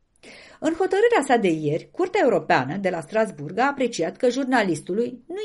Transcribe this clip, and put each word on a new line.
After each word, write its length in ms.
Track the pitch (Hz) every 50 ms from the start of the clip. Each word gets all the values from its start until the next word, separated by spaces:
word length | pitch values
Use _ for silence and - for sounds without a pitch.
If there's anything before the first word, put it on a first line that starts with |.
| _ _ _ _ - - - - - - - -
În 140 | - 311 330
hotărârea 500 | - 381 - 381 392 453 480 466 392 269
sa 120 | - 254 233
de 100 | 196 180
ieri, 420 | 160 160 156 147 151 170 - -
Curtea 300 | _ - 359 392 - 415 330
Europeană 540 | 254 202 165 151 - 175 147 127 131 160 202
de 120 | 196 180
la 120 | 175 165
Strasburg 560 | 156 - 202 220 220 202 - 143 143 151 185 214
a 100 | 254 285
apreciat 500 | 277 269 262 233 240 - 160 170 - -
că 120 | - 247
jurnalistului 920 | 233 262 277 247 262 240 208 185 156 143 - - 180 214 240 247 254 - _ -
nu 80 | 339 415 427